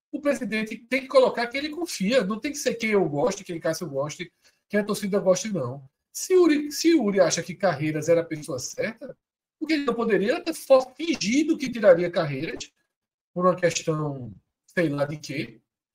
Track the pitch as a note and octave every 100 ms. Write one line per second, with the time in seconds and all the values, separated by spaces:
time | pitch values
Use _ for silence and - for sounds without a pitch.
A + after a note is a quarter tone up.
0 | _ D4 C#4+ B3 G#3+ A3 A3 A#3 - C4
1 | - C4+ A#3+ A#3 A#3+ C#4 D4+ D#4 E4+ -
2 | F#3+ C4 F#3 A3 D4 - B3 - A3 G3+
3 | E3 C#3+ E3+ - - E3 E3+ D#3+ E3+ C3+
4 | D3+ - E3+ _ _ _ _ G#3 G#3 G3
5 | G3+ G3 F3+ F#3 A3 F3+ B2 C#3 - _
6 | _ - - F#4 E4 D4 D4 - E4 D#4+
7 | G3+ F#3+ E3 E3+ F3 D#3+ F#3+ C#3 D#3 D3+
8 | E3 E3 E3 D3+ D3 B2+ - - F#3+ -
9 | C4+ - _ _ _ - D4+ D#4 C4+ A#3
10 | G#3 F#3 G#3 F4 E4+ - - C4 B3+ -
11 | E4 C4+ F#3 C4+ D#4+ - C4 A#3 G#3 E3+
12 | F3 F#3 D3+ C3+ E3 C4+ - _ _ _
13 | _ _ _ F3 F3+ E3+ E3+ - - D#3
14 | D3 C3+ A2+ F#2 _ _ _ F#3 D#3+ C#3+
15 | C#3+ D3+ - D3 A3+ - _ _ _